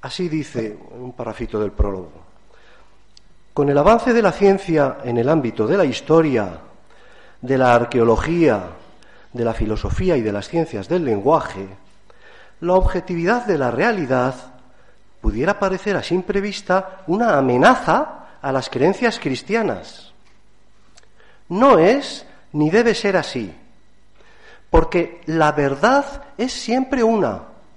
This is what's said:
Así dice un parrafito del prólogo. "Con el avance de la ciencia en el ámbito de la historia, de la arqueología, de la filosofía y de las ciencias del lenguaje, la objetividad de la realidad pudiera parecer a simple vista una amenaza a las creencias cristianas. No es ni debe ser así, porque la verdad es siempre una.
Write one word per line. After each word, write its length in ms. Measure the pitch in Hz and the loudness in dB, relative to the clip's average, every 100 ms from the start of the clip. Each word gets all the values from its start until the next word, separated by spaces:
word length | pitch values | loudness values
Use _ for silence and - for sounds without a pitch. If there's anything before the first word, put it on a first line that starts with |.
Así 300 | 135 - 175 | -12 -8 -4
dice 480 | 156 139 120 110 104 - 117 | -4 -6 -6 -8 -10 -18 -16
un 140 | 123 | -16
parrafito 480 | - 110 107 117 107 | -10 -10 -8 -6 -4
del 120 | 104 | -4
prólogo. 380 | - 107 95 85 - - - - - - - - - - - - - - | -2 -2 -2 -12 -20 -20 -20 -20 -20 -20 -20 -20 -20 -20 -20 -20 -20 -10
"Con 160 | - 143 | -2 2
el 80 | 143 | 4
avance 380 | 156 233 254 | 4 4 2
de 80 | 233 | 2
la 100 | 202 | 2
ciencia 640 | - 202 196 190 156 139 - | 2 2 2 0 0 0 -2
en 140 | 123 120 | -4 -2
el 100 | 123 | 2
ámbito 380 | 160 123 104 110 | 2 0 -2 0
de 100 | 190 | 2
la 80 | |
historia, 760 | 160 117 - 160 156 123 98 85 - - - - - - - - | 0 -2 2 2 4 0 -2 -8 -20 -20 -20 -20 -20 -20 -20 -18
de 160 | 123 131 | -2 2
la 160 | 127 | 4
arqueología, 880 | 120 120 127 113 110 107 170 156 104 90 87 - - - - - | 4 2 2 4 2 2 2 2 2 -4 -16 -20 -20 -20 -20 -16
de 100 | 120 | -4
la 80 | 117 | -4
filosofía 640 | 110 110 107 - - 185 156 | -2 -2 -2 -4 -2 0 0
y 60 | |
de 100 | 107 | 0
las 160 | 101 98 | -4 -4
ciencias 400 | 165 160 107 95 | -4 -4 -6 -4
del 160 | 180 | -2
lenguaje, 640 | 151 104 107 160 - 95 139 - - - - - - - - - | 0 0 2 0 0 -10 -14 -16 -20 -20 -20 -20 -20 -20 -20 -10
la 120 | 170 | 0
objetividad 720 | 185 185 185 170 175 170 240 | 2 2 -2 -4 -4 0 -2
de 140 | 233 165 | 0 -2
la 120 | 127 | 0
realidad 640 | 113 214 214 139 131 127 131 - - - - - - - - | 0 0 0 0 0 0 -4 -16 -20 -20 -20 -20 -20 -20 -6
pudiera 380 | 110 107 156 202 | -4 -2 -2 0
parecer 380 | 196 185 - 180 | -2 -2 -2 -4
a 60 | |
simple 380 | - 180 185 202 | -2 -4 -2 -4
vista 640 | 202 196 - 185 190 - - | -4 -8 -2 -2 -2 -14 -4
una 280 | 190 233 151 | 0 2 2
amenaza 1000 | 131 123 175 254 - 190 311 - - - | 2 4 4 4 2 0 0 -10 -20 -12
a 120 | 139 | -4
las 180 | 135 127 | -4 -4
creencias 500 | 120 147 190 240 214 | 0 0 2 -2 -2
cristianas. 920 | 151 127 - 220 208 101 85 - - - - - - - - - - - - - - - - | -6 -6 -4 -4 -2 -6 -10 -20 -20 -20 -20 -20 -20 -20 -20 -20 -20 -20 -20 -20 -20 -20 -8
No 280 | 180 269 208 | 2 6 6
es 460 | 170 269 277 - - - - | 6 2 -2 -14 -18 -20 -10
ni 180 | 151 151 | -2 2
debe 240 | 190 233 | 2 2
ser 220 | 202 202 185 | 0 0 -2
así, 360 | 143 127 101 - - - - - - - - - - - - | -2 -8 -10 -12 -20 -20 -20 -20 -20 -20 -20 -20 -20 -20 2
porque 500 | 165 160 180 170 - - | 2 4 0 -2 -6 -6
la 260 | 160 151 | 2 2
verdad 520 | 147 139 139 208 277 277 - - - | 2 0 2 2 2 0 -10 -16 -6
es 140 | 262 | -6
siempre 500 | - - 240 262 269 | -6 -4 -2 -2 0
una. 400 | 226 226 143 92 - - - | 2 2 0 -4 -12 -20 -20